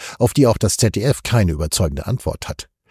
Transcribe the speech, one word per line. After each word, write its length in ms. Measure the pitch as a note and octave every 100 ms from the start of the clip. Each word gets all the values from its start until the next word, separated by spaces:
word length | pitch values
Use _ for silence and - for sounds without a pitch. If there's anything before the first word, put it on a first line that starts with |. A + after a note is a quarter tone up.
| - -
auf 160 | A#2+
die 140 | - B2
auch 100 | G#2+
das 200 | G#2 -
Z 180 | A2 G2+
D 60 |
F 220 | B2 -
keine 280 | - A#2+ F#2
überzeugende 560 | D2 D#2+ - E2 C#2 -
Antwort 400 | C3 - - -
hat. 220 | - - _ _